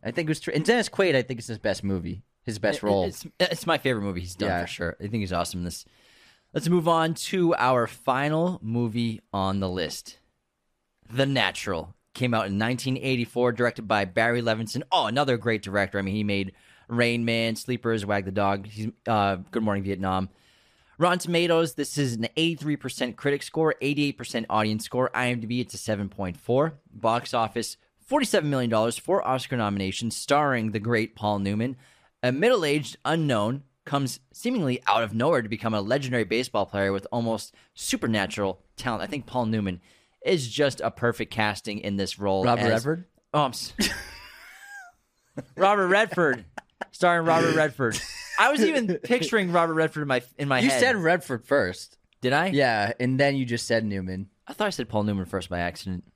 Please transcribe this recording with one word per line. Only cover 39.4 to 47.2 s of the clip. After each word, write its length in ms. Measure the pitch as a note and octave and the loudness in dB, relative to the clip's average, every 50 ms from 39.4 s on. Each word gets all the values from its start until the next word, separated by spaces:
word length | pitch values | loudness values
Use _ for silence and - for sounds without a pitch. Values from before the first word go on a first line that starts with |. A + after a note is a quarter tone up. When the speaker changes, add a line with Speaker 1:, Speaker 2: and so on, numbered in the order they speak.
| A#2+ | 0
Speaker 2:
Newman 340 | A2 A2+ A2 G2+ G2 F2+ F2 - _ _ _ _ _ _ _ - | 0 0 0 0 -2 -4 -6 -10 _ _ _ _ _ _ _ -2
is 280 | - F#3+ E3+ C3 A#2 | 0 0 0 0 -4
just 320 | A2 - D3 C#3 - - - | 0 0 0 0 0 -2 -4
a 80 | A#2 | -6
perfect 420 | - - - A#2+ A2+ - A2 - - | -4 0 -2 -2 0 -2 -6 -8 -2
casting 460 | A2+ G#2+ G#2+ G2+ F#2 - A2+ G#2 G#2+ | -2 -2 -2 -2 -4 -8 -8 -8 -6
in 180 | - G#2 G2+ | -4 -4 -2
this 220 | G2 G2 F2+ - - | -2 -2 -4 -4 -4
role 260 | G2+ G2+ F#2+ F#2+ F#2+ | -2 0 0 2 2
Speaker 1:
Robert 160 | B2 A#2 G#2 G#2 | 2 2 2 2
Speaker 2:
as 60 | - A2+ | 2 2
Speaker 1:
Redford? 320 | A2+ A2+ C#3+ D#3+ F3 F3+ - _ _ _ _ - | 2 0 -2 -4 -4 -6 -14 _ _ _ _ 0
Speaker 2:
Oh, 80 | D3 D3 | 0 0
I'm 60 | C3 - | 0 -2
s-, 200 | - - - - - | -6 -12 -12 -6 -4
<laughs> 120 | G#3+ - - - - - - - - - - - - - - G5 G5 G5+ G#5 G5+ F#5+ F5 - _ _ _ _ _ _ _ _ C#3+ C3 - _ | -4 -4 -4 -6 -10 -14 -16 -20 -20 -20 -20 -20 -20 -20 -20 -20 -20 -18 -18 -18 -18 -20 -20 _ _ _ _ _ _ _ _ -16 -16 -16 _
Robert 320 | - F3+ G3 G#3 G3+ F#3+ F3 | 2 4 4 6 4 4 4
Redford, 560 | F#3 G3+ A3 G3 D#3+ F3+ E3+ D3 B2+ A#2 F#2+ - _ - - _ _ _ - - - | 4 4 4 2 2 2 2 2 2 0 -4 -14 _ -18 -18 _ _ _ -16 -16 -4
starring 340 | - - F3 F3 E3+ | 2 4 4 4 4